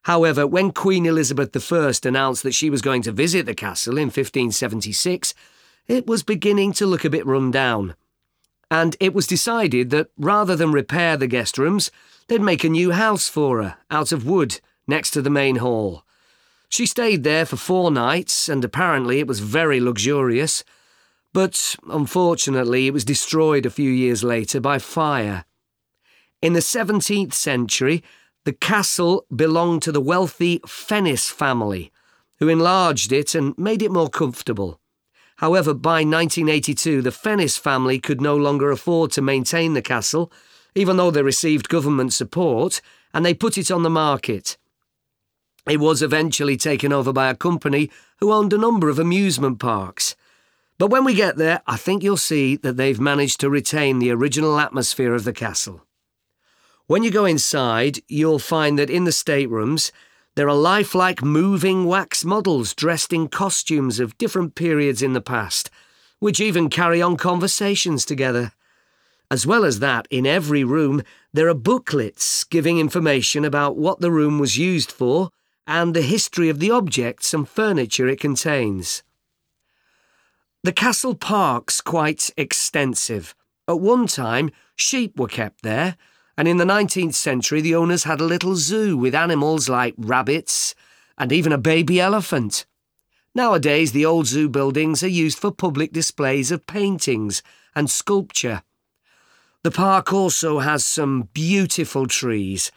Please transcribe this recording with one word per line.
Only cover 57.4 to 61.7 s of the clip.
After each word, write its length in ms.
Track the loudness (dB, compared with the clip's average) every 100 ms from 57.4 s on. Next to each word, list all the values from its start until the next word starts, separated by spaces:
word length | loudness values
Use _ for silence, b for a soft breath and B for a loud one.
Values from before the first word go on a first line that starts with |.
| 0 0 0 2 0 -2 -6
you'll 300 | 0 2 0
find 400 | 0 0 2 2
that 120 | 0
in 140 | 0
the 80 | 0
staterooms, 800 | 0 0 0 0 -2 -2 -2 -2 b b b b
there 140 | -2 2
are 80 | 4
lifelike 640 | 4 2 2 0 0 0
moving 640 | 0 2 2 2 2